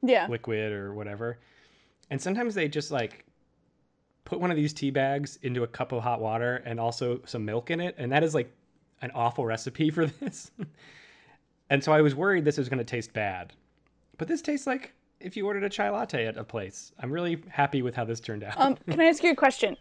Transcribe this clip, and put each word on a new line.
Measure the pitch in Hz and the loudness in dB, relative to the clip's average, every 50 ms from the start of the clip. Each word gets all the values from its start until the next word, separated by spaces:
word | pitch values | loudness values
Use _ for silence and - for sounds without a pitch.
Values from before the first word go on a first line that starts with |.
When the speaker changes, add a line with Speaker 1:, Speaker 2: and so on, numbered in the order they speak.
Speaker 1:
Yeah. | - 254 247 202 170 - | 2 4 4 4 4 0
Speaker 2:
liquid | 120 113 - 120 113 107 107 107 | -4 -6 -4 -2 -2 -2 -2 -2
or | 104 101 98 98 101 | -4 -6 -6 -8 -8
whatever. | 104 104 104 101 101 117 117 120 117 _ _ _ _ _ _ _ _ _ _ _ _ _ _ | -8 -8 -8 -8 -6 -6 -6 -6 -8 _ _ _ _ _ _ _ _ _ _ _ _ _ _
And | 143 135 | -6 -4
sometimes | - 180 196 233 240 233 208 | -2 -2 -2 0 -2 -2 0
they | 196 165 147 | 0 0 0
just, | 147 156 147 - | 0 -4 -4 -2
like, | 147 131 113 - - - - _ _ _ _ _ _ _ _ _ _ _ _ _ _ _ _ _ _ _ _ | -2 -2 -2 -2 -6 -14 -20 _ _ _ _ _ _ _ _ _ _ _ _ _ _ _ _ _ _ _ _
put | - 180 160 | -8 -4 -2
one | 175 180 | 0 0
of | 170 | 2
these | 151 147 151 | 2 0 0
tea | 151 - 143 139 | -2 -2 -4 0
bags | 131 139 135 135 139 143 143 135 - - | 2 2 2 2 2 0 -2 -6 -8 -8
into | - 131 123 123 120 | -6 -4 0 0 -2
a | |
cup | 117 - - 127 - | -2 -2 -6 -4 -4
of | 131 120 | -2 -2
hot | 110 123 120 113 | 0 0 -2 0
water | 113 110 110 113 120 120 123 127 - | 0 -2 0 0 0 0 -2 -2 -4
and | 123 117 117 | -6 -4 -2
also | 113 117 113 - 131 123 120 - - | -2 -2 -2 0 -2 -2 -2 -2 -6
some | - - 120 107 | -8 -6 -6 -4
milk | 104 107 117 117 - | -2 -2 -4 -2 -2
in | 170 165 | -2 -2
it. | 175 180 - - | -2 -4 -4 -4
And | 131 120 | -4 2
that | 135 151 | 2 4
is, | - 160 151 | 4 4 2
like, | 143 117 - - _ _ _ _ _ _ _ _ _ | 0 -2 -2 -8 _ _ _ _ _ _ _ _ _
an | - 120 - | -12 -8 -2
awful | 127 117 120 117 - 127 | 0 0 0 2 0 -2
recipe | 113 113 113 - 131 117 - 151 151 | 0 -2 -2 -4 -8 -2 0 0 2
for | 147 170 160 | 4 2 2
<laughs> | 147 - - | 0 0 -4
this. | 285 - - - - - _ - 202 - - _ - - - - - - - - - - - _ _ _ _ _ _ _ | -8 -8 -8 -10 -18 -18 _ -12 -12 -12 -12 _ -20 -20 -20 -20 -20 -20 -20 -20 -20 -20 -20 _ _ _ _ _ _ _
And | 139 139 - | 0 2 4
so | 165 | 6
I | 156 156 | 6 8
was | 151 147 135 | 8 6 4
worried | 139 180 196 196 180 151 | 2 2 2 2 4 4
this | 147 147 | 2 2
was | - 135 123 | 0 -2 -2
gonna | 135 127 117 | -2 -4 -4
taste | - - 120 110 - | -4 -4 -6 -6 -4
bad. | - 113 107 98 92 90 87 - - _ _ _ _ _ _ _ _ _ _ _ - - | -4 -2 -2 -2 -2 -6 -10 -12 -16 _ _ _ _ _ _ _ _ _ _ _ -8 -8
But | 160 190 | -4 -4
this | 330 294 | -4 -4
tastes | - - 294 277 - | -2 -4 -4 -2 -2
like | 277 254 269 262 - - _ _ _ _ _ | -2 -4 -4 -6 -12 -20 _ _ _ _ _
if | - 185 - | -12 -10 -6
you | 220 196 | -2 -2
ordered | 202 208 202 196 | -2 0 0 -2
a | 202 | -4
chai | 196 - 208 202 | -2 0 0 0
latte | 202 214 226 208 - 131 113 | 0 -2 -2 -2 -2 -2 -2
at | 113 110 | -2 -2
a | 117 110 | -6 -10
place. | - - 113 98 92 - - - - _ - | -6 -6 -6 -6 -6 -10 -14 -18 -18 _ -10
I'm | - 127 | -8 -6
really | 143 170 175 175 165 160 - - | -4 -2 -2 -2 -2 -4 -6 -8
happy | - - 143 139 - 135 | 0 0 2 2 2 0
with | 127 123 117 | 0 0 -2
how | 127 117 | -2 -2
this | 110 117 117 | -4 -4 -6
turned | - - 110 104 104 | -6 -8 -8 -8 -8
out. | 101 - - | -8 2 4
Speaker 1:
Um, | 262 277 269 - | 4 4 4 0
Speaker 2:
<laughs> | - - | -2 -2
Speaker 1:
can | 151 330 | 2 6
I | 320 | 6
ask | 330 330 302 - | 6 6 6 4
you | 349 | 4
a | 302 | 4
question? | - 302 269 - - - 202 - - | 6 6 4 6 4 0 0 0 -2